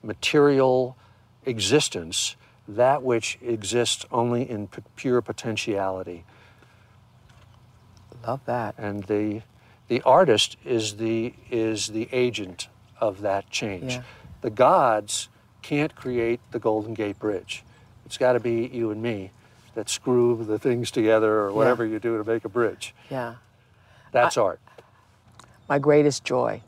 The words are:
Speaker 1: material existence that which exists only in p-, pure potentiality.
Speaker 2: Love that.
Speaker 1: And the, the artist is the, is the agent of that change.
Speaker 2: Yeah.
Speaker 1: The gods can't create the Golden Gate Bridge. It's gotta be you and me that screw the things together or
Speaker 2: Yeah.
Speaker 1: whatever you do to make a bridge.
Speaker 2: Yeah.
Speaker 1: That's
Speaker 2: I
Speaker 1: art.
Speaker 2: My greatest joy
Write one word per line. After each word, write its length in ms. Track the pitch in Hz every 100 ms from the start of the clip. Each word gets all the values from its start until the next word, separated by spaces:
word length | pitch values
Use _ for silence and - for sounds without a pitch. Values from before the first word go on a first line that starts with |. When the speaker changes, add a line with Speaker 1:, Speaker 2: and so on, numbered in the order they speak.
Speaker 1:
material 920 | - 104 - 151 143 135 131 127 127 131 _ _ _ _ -
existence 880 | 113 98 143 - 98 82 - - - _ _ -
that 360 | 104 127 143
which 340 | 131 117 - -
exists 640 | 123 113 98 117 117 - -
only 380 | 123 120 120 127
in 180 | 110 101
p-, 140 | - 104 -
pure 260 | 135 123
potentiality. 1000 | 113 107 120 107 - 101 95 95 90 85 - - - _ _ _ _ _ _ _ _ - - _ _ _ _ - - 123 110
Speaker 2:
Love 160 | 135 -
that. 300 | 120 107 -
Speaker 1:
And 260 | 107 101 95
the, 360 | 104 107 104 - _ _ _ _
the 140 | 120
artist 540 | 127 143 175 107 - -
is 340 | - 120 107 104
the, 360 | 113 113 117 - -
is 380 | 120 110 107 104
the 200 | 110 117
agent 560 | 127 123 110 92 90 - _ _ -
of 220 | 110 95
that 280 | 101 98 -
change. 440 | - 117 92 131 123
Speaker 2:
Yeah. 80 | 123 - - -
Speaker 1:
The 80 | 127
gods 800 | 107 127 185 135 107 104 - - _ _ _
can't 340 | - 147 156 -
create 440 | 131 120 117 120 _
the 80 | 117
Golden 340 | 113 107 107
Gate 260 | 110 104 98
Bridge. 440 | 110 95 - - - - - _ -
It's 120 | -
gotta 220 | 127 123
be 280 | 120 117 127
you 240 | 127 113
and 100 | 107
me 300 | 117 104 95 _ _ _ _
that 160 | - 104
screw 540 | - - 123 120 113
the 160 | 110 107
things 320 | 139 120 117
together 500 | - 110 110 110 107
or 80 | 101
Speaker 2:
Yeah. 60 | 104
Speaker 1:
whatever 300 | 113 123 110
you 140 | 107
do 180 | 117 113
to 60 |
make 220 | 107 113 110
a 40 |
bridge. 440 | 110 113 - - _ -
Speaker 2:
Yeah. 260 | 135 117 120 _ _ _ _ _ _ -
Speaker 1:
That's 260 | 127 120 -
Speaker 2:
I 40 |
Speaker 1:
art. 180 | 101 - _ - _ _ _ _ _ - - _ -
Speaker 2:
My 100 | 143
greatest 440 | 143 147 147 - -
joy 360 | 127 120 107